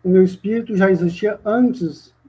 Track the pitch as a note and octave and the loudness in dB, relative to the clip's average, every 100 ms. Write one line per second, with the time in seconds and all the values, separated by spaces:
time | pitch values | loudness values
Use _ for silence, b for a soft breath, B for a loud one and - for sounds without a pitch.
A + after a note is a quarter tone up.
0 | F#3 F#3 F#3 F#3 G3 A3+ A#3 G3+ F#3+ F3+ | 2 4 4 0 -6 -6 -4 0 2 2
1 | F3 E3+ G#3 G3+ G#3 A3+ B3 G3 E3+ C#3+ | -2 -2 -4 -4 -4 0 0 -2 -8 -10
2 | - _ | -20 _